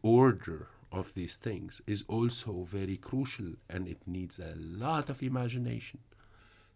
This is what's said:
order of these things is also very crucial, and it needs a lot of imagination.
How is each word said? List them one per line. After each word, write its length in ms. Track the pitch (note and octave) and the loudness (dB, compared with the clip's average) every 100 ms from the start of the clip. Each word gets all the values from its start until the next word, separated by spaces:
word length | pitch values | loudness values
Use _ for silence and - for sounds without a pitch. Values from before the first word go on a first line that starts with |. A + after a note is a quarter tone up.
order 640 | A2+ A#2+ C3 F#2+ - D#2+ - - - | 8 10 10 6 -2 -8 -10 -18 -8
of 240 | F#2+ - | -6 -6
these 220 | F#2+ E2+ - | -6 -6 -6
things 440 | A2+ F#2 F#2 - - | -6 -6 -8 -10 -4
is 180 | G#2 - | -4 -2
also 580 | A2+ A#2+ A#2+ A2+ F2+ F2 | 2 2 0 -4 -6 -4
very 280 | G2 G2 F#2+ | -2 -2 -4
crucial, 560 | - C3 C3 - F2+ - - | -2 -2 -2 -4 -8 -10 -8
and 180 | F2+ F2+ | -6 -4
it 100 | - F#2 | -6 -6
needs 320 | F#2 F2 - | -6 -6 -8
a 160 | D#2+ D#2+ | -10 -8
lot 540 | D#2+ F#2+ C3+ D#3 D3 | -8 -4 0 0 -2
of 120 | C3 | -4
imagination. 800 | C3 B2+ B2 B2 A#2+ A2+ - - - - - - - - - | -2 0 0 -2 -2 -4 -8 -16 -20 -20 -20 -20 -20 -20 -20